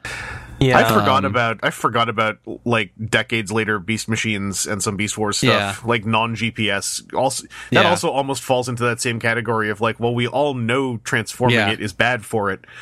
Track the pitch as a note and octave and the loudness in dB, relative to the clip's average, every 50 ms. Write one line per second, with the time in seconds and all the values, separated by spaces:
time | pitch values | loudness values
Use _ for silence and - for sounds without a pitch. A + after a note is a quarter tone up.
0 | - - - - - - - - - - - - C3+ C3 B2+ C#3 - A2+ A2+ - | -12 -12 -10 -10 -10 -12 -12 -14 -14 -8 -2 2 4 6 6 6 6 6 4 4
1 | - C3 C3 C3 C3+ C3+ A2 B2 A#2 A2+ G#2+ F#2+ - D3+ - - - C3+ A2 A#2+ | 4 4 4 4 2 2 2 2 0 0 0 0 -2 -2 -2 0 -2 0 2 2
2 | A2+ A#2 G#2 A2 A2 G#2+ G#2+ - - A2 - - - A#2+ A#2 A2 G#2 F2+ _ - | 2 2 2 0 0 0 -2 -4 -10 -12 -10 -4 -2 0 2 2 0 -2 _ -10
3 | G#2+ A2 - A2+ A2 - A#2 A2+ G#2+ F2+ G#2+ A2+ A2 G#2 G#2+ G2+ E2+ G2+ A2 G#2 | -4 0 0 0 0 0 -2 -2 -2 0 0 0 0 0 0 -2 -2 -4 -4 -4
4 | - - A2+ - - A2 G#2+ G2 G2+ G2+ F2+ - - D#2 G#2 G2 - A2+ G2+ F#2 | -2 -4 -2 -2 -2 -2 -2 -2 -2 -4 -4 -4 -4 -4 -4 -2 -2 -4 -2 -2
5 | G#2+ G#2 - G#2+ G#2+ G#2 G2+ - - B2 A2+ G#2+ G2+ G2 G2 G#2 A#2 A#2 A#2+ A2+ | -2 -4 -2 -2 -2 -2 0 2 2 2 2 2 0 -2 -6 -4 -2 -2 -2 0
6 | G2 A2+ A2+ A2 A2+ A#2 A#2 A2+ A#2 A2 - - A2 G2+ G2 G2 - - - - | 0 0 0 0 0 0 -2 -4 -4 -4 -2 -2 -2 -2 -2 -2 -4 -4 -6 -8
7 | - - - - - G#2+ - - - - - - - - - E3+ G#3 - F3+ - | -8 -4 -2 0 0 0 0 -4 -10 -12 -16 -12 -4 0 2 4 4 4 2 0
8 | F3 D#3+ B2 C3+ C3+ C3+ C3+ B2 - - D3 B2+ A#2+ B2+ A#2+ A2+ A#2+ A#2+ A#2 A2+ | 0 -2 -2 -2 -2 -2 -4 -4 0 0 0 2 0 -2 -2 0 0 0 0 0
9 | - B2 A#2 A2+ A#2+ A#2 A2+ A#2+ A2 A#2 A2+ A2 G#2+ G#2+ G#2 G2+ A#2 A2+ G#2+ - | -2 -2 -2 0 0 0 0 0 0 0 0 0 0 0 0 0 0 -2 0 0
10 | A2+ A#2 A#2+ A#2+ A#2+ A#2 - C3+ D3 D3 C3+ B2+ A2+ A2 B2 C#3 C#3 C3 A#2+ G#2+ | 0 0 0 0 -2 0 0 2 0 0 0 0 0 0 2 2 0 0 -4 -6
11 | - - B2+ A#2 G#2+ - - - B2 B2 A#2+ A2+ G#2 G2+ A2 - G#2 G#2 - - | -4 -2 -2 -2 -2 -2 -2 2 4 4 4 4 4 2 0 -2 -4 -4 0 2
12 | A2+ A#2+ B2+ A2+ - - - A2 G2+ G2 F#2+ - - - - - | 2 2 2 -2 -4 -2 -2 0 0 0 -2 -4 -8 -16 -20 -18